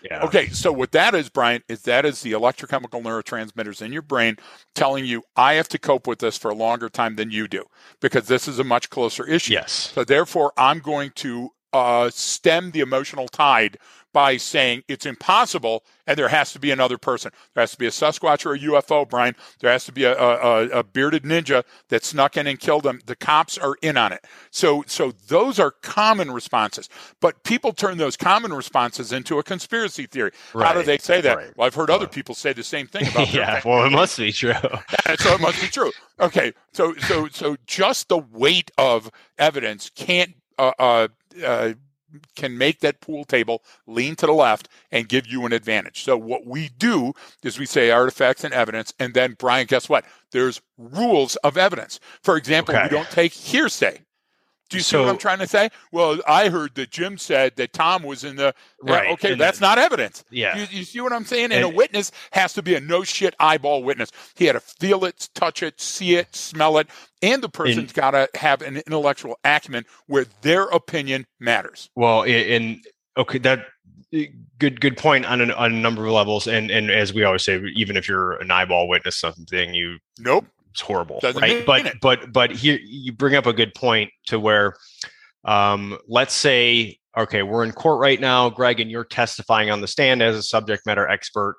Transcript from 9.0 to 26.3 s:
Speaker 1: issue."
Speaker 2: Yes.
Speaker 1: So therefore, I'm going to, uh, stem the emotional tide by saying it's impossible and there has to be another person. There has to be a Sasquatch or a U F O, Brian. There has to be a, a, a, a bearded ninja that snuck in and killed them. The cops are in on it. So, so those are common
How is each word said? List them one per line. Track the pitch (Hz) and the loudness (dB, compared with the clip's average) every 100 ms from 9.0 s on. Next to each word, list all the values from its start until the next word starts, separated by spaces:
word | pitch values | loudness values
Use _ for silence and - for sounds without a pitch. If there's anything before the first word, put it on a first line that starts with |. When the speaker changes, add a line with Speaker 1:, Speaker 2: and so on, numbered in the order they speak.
| 117 - - | -4 -4 -2
Speaker 1:
issue." | 160 - | -2 0
Speaker 2:
Yes. | 101 - - - | -2 -2 -8 -6
Speaker 1:
So | - | -4
therefore, | 120 139 170 175 143 - | 2 2 2 0 0 2
I'm | 131 160 | 2 2
going | 143 147 139 - | -4 -6 -6 -10
to, | 139 120 123 - _ | -10 -8 -10 -14 _
uh, | 135 123 120 120 | 0 2 2 0
stem | - - - 175 165 180 | -2 -6 -2 2 2 0
the | 156 | -4
emotional | 131 131 143 147 127 | -2 -2 -4 -8 -8
tide | - 147 123 104 101 _ - _ | 0 4 4 2 -4 _ -20 _
by | 147 139 127 | 2 4 2
saying | - 160 127 120 - | -2 0 0 0 -6
it's | 139 147 | -10 -10
impossible | - - 196 240 175 117 113 - _ - | -6 2 2 2 -2 -2 -4 -6 _ -2
and | 147 | 0
there | 127 | 2
has | 151 139 | 2 0
to | - | -2
be | 143 | -2
another | 131 127 123 | 2 0 0
person. | - 120 - - _ | -2 -4 -6 -14 _
There | - | -2
has | 117 | -2
to | - | 0
be | 117 | -4
a | |
Sasquatch | - 151 151 165 147 165 | 0 -2 0 0 0 0
or | |
a | 143 | -6
U | 147 147 | 0 0
F | - | 2
O, | 151 | 0
Brian. | 143 123 123 117 - _ | 0 0 0 -2 -14 _
There | 120 | 2
has | 123 - | 2 -2
to | |
be | 127 127 | 0 2
a, | 131 | 4
a, | 123 120 120 113 113 | 2 4 4 2 2
a, | 123 | -2
a | 117 | -2
bearded | 135 143 156 | -2 0 -2
ninja | 139 165 139 135 - - _ | -2 -2 2 0 0 -8 _
that | 117 - | -2 -2
snuck | 151 139 - | 0 2 2
in | 143 | -4
and | 135 | -4
killed | - 151 | 0 0
them. | 143 123 - | 0 -4 -10
The | 120 | -6
cops | - 151 165 - | 2 2 2 -2
are | 139 139 | -6 -4
in | 160 139 | -2 2
on | 110 | 2
it. | 92 - - - | -2 -12 -20 -14
So, | - 175 147 143 | 0 2 2 -2
so | - 147 110 - | -4 -6 -6 -2
those | 156 254 202 | 2 2 2
are | 151 | 0
common | - - - 214 214 160 | 0 -6 0 2 2 -2